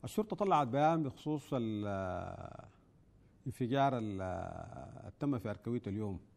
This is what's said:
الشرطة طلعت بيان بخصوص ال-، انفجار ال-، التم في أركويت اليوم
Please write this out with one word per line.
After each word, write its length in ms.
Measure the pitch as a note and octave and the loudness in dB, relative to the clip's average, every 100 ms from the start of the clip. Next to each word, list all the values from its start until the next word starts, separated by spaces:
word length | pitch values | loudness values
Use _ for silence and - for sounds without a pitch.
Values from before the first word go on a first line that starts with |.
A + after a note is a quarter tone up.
| A#2 | -2
الشرطة 260 | - G#3+ F3 | -2 0 0
طلعت 320 | G#3 D#3+ C3+ | 4 6 6
بيان 360 | C3+ D3+ E3 | 6 6 6
بخصوص 460 | C#3+ - - D3+ - | 2 -4 -4 -4 -2
ال-، 1120 | C3+ A2+ G#2+ G#2 G2 F#2 F2+ F2+ - - - - - - - - - - - - | -2 0 -2 -2 -2 -2 -2 -6 -8 -10 -12 -16 -20 -20 -20 -20 -20 -20 -10 -10
انفجار 500 | - B2 C3+ C#3 B2+ | -4 0 4 4 4
ال-، 240 | A2 F#2+ F#2 F2+ F2 - - - C2+ - - | -2 -2 -2 -2 -4 -6 -10 -12 -14 -14 -16
التم 320 | - D3 B2+ | -4 -2 0
في 100 | A2 | -2
أركويت 380 | G2+ - A#2+ G#2 | -6 -4 -4 -2
اليوم 320 | G2 G#2+ F#2 - | -4 -2 -6 -10